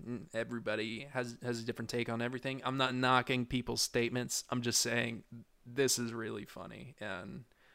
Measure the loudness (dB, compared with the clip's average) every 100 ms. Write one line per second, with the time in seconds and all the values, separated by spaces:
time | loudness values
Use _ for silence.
0 | -8 -8 -4 -4 -4 -2 0 0 0 -4
1 | -4 -4 -4 -4 -4 -2 -2 -4 -2 -2
2 | 0 0 -2 -2 -4 -4 -2 2 2 4
3 | 6 6 6 2 2 0 0 0 2 4
4 | 2 2 0 -4 -2 0 2 2 4 2
5 | 0 -4 -12 -18 -18 _ -4 4 4 4
6 | 0 -2 -4 -6 -8 -10 -12 -12 -14 -10
7 | -6 -6 -8 -12 -14 _ -20